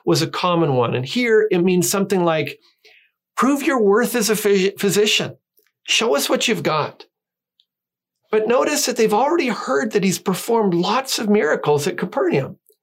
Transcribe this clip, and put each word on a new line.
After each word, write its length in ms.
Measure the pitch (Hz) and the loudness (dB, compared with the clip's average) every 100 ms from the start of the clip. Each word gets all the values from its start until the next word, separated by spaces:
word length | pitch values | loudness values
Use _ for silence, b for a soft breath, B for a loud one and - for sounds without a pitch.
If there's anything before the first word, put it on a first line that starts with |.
| - | 0
was 160 | 160 | 0
a 60 | 156 | 0
common 480 | - 180 170 160 127 | -2 0 2 2 2
one. 180 | 117 | 0
And 120 | 123 131 | -2 -4
here 420 | 240 247 220 214 | -2 2 2 2
it 140 | 185 | 2
means 260 | 180 180 170 | 2 2 2
something 340 | 202 196 190 | -2 0 0
like, 360 | 175 160 139 - b b b b b _ _ - | 0 0 -4 -10 b b b b b _ _ -2
"Prove 240 | 240 285 | 0 0
your 200 | 311 269 | 0 0
worth 340 | 202 208 240 240 | 2 2 2 0
as 140 | 214 | 0
a 40 | |
phys-, 460 | 214 208 202 185 - | 0 2 2 0 -2
physician. 580 | 196 190 226 - 147 - _ _ _ _ | 0 2 2 0 -2 -10 _ _ _ _
Show 320 | - - 226 269 | -4 -2 0 0
us 140 | - | 0
what 180 | 262 - | 0 0
you've 160 | 196 | -2
got." 420 | 170 156 131 - - _ _ _ _ _ _ _ _ _ _ _ _ | 0 -2 -4 -8 -20 _ _ _ _ _ _ _ _ _ _ _ _
But 160 | 220 214 | -2 2
notice 380 | 240 - 294 - | 2 2 -2 -2
that 120 | 233 | 0
they've 160 | 220 | 2
already 340 | 208 277 339 262 | 2 2 0 -2
heard 440 | 202 - 277 240 | -4 -4 -2 -2
that 120 | 214 | 0
he's 160 | 185 175 | 0 0
performed 540 | - 180 - 226 202 | -4 -4 -2 0 2
lots 460 | 170 185 240 269 - | 0 0 -2 -2 -4
of 100 | 220 | 0
miracles 580 | 208 151 143 - 147 143 | 2 2 0 0 0 0
at 100 | - | -4
Capernaum. 600 | 185 277 349 208 - - _ _ | -6 -2 0 0 -4 -10 _ _